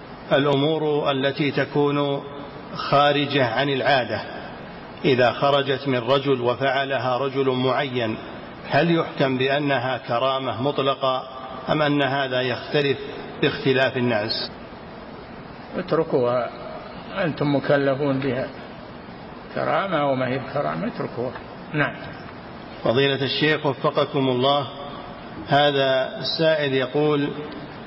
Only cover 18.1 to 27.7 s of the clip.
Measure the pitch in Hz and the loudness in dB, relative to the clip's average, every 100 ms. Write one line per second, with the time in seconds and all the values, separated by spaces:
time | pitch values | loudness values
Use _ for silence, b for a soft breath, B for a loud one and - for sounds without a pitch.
18.1 | 135 139 123 - - - - - - - | 0 0 -2 -4 -10 -14 -14 -16 -16 -16
19.1 | - - - - 139 131 151 196 160 143 | -16 -16 -16 -8 -4 0 0 0 0 2
20.1 | 131 127 131 - 143 151 160 214 190 131 | 0 0 -2 -4 -4 -2 -4 -4 -6 -6
21.1 | - 123 - - - - 151 131 - - | -4 -6 -8 -14 -14 -6 -2 -2 -4 -12
22.1 | - - - - - - - 113 120 139 | -14 -14 -14 -14 -14 -14 -4 0 4 4
23.1 | 135 131 - 151 151 147 131 151 151 139 | 2 0 2 2 2 0 0 0 2 0
24.1 | 147 131 123 135 143 127 - - - - | 2 2 4 4 2 0 -8 -12 -12 -12
25.1 | - - - - 143 147 139 135 131 131 | -14 -14 -12 2 4 4 4 4 2 0
26.1 | 165 135 - 160 156 143 131 127 147 151 | -4 -4 2 4 4 2 0 0 2 2
27.1 | 147 143 - - - - | 2 0 -4 -10 -12 -12